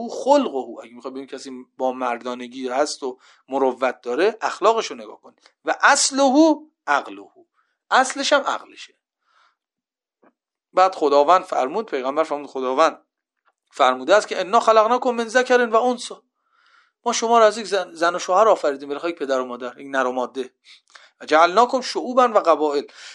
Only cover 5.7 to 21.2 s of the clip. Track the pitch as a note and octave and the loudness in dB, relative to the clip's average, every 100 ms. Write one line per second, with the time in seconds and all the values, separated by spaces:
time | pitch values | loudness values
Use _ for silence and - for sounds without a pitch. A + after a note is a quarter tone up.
5.7 | - A3 C#4 - C4+ C#4 C#4 D#4+ D4 - | 2 4 4 0 2 2 4 4 2 -4
6.7 | _ - C#3+ - G2 G2 _ _ _ _ | _ -2 -2 -2 -14 -20 _ _ _ _
7.7 | _ - A3 B3+ C#4 C4+ D4 - A#2+ - | _ -2 0 0 -2 0 0 0 -6 -8
8.7 | - - _ _ _ _ _ _ _ _ | -20 -20 _ _ _ _ _ _ _ _
9.7 | _ _ _ _ _ _ _ _ _ _ | _ _ _ _ _ _ _ _ _ _
10.7 | - F#3 F#3 D3 C#3+ D3 F3+ D#3+ C#3+ C3 | 2 2 2 2 4 6 4 2 -4 -4
11.7 | F3+ A3 C#3+ B2+ C#3+ D#3 D3 C#3 C3 B2+ | -4 -6 -6 -4 -4 -4 -6 -10 -8 -4
12.7 | C3 D#3+ C#3+ _ _ _ _ _ _ _ | 0 0 -2 _ _ _ _ _ _ _
13.7 | - C3 B2+ C3 G3+ G#3+ F#3 F3 A3+ A3+ | 0 2 2 2 2 2 -6 -2 0 2
14.7 | A3 G#3+ B3 C4 A#3 A3+ A#3+ B3+ B3 A#3+ | 4 4 2 -2 -4 -2 -2 2 2 2
15.7 | A3 B3 A#3+ - F#3+ _ _ _ _ _ | 0 0 -4 -8 -18 _ _ _ _ _
16.7 | _ _ _ A#3+ A3+ A3+ A#3 G#3+ A3 G3+ | _ _ _ -6 -4 2 6 4 2 -4
17.7 | F#3+ F3 E3 E3+ F3 - F#3 A3 F#3+ D#3 | -4 -4 -2 -2 -2 0 4 4 4 0
18.7 | C3+ C#3+ C#3+ E3+ E3+ C3+ C3 B2+ B2 B2 | -4 -8 -8 -8 -6 -4 -4 -4 -8 -12
19.7 | B2+ C#3 C3+ B2+ B2+ A#2+ C3+ B2 _ _ | -14 -8 -4 -2 -2 -6 -6 -12 _ _
20.7 | - _ - _ _ | -20 _ -20 _ _